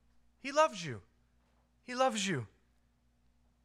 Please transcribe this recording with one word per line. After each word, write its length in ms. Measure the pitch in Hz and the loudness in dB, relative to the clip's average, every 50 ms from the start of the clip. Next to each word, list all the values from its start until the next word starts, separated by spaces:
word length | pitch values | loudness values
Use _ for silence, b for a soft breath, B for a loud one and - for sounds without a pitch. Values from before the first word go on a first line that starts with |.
| _ _ _ _ _ _ _ _ | _ _ _ _ _ _ _ _
He 100 | - 277 | -10 0
loves 320 | 285 302 311 302 233 180 170 | 4 4 4 4 2 -4 -8
you. 180 | 143 113 95 - _ _ _ _ _ _ _ _ _ _ _ _ _ _ _ _ | -8 -8 -10 -12 _ _ _ _ _ _ _ _ _ _ _ _ _ _ _ _
He 80 | 247 247 | -6 0
loves 340 | 254 262 262 220 214 190 | 2 2 2 2 0 -2
you. 200 | 196 165 123 104 - _ _ _ _ _ _ _ _ _ _ _ _ _ _ _ _ _ _ _ _ _ _ | -2 -2 -2 -4 -8 _ _ _ _ _ _ _ _ _ _ _ _ _ _ _ _ _ _ _ _ _ _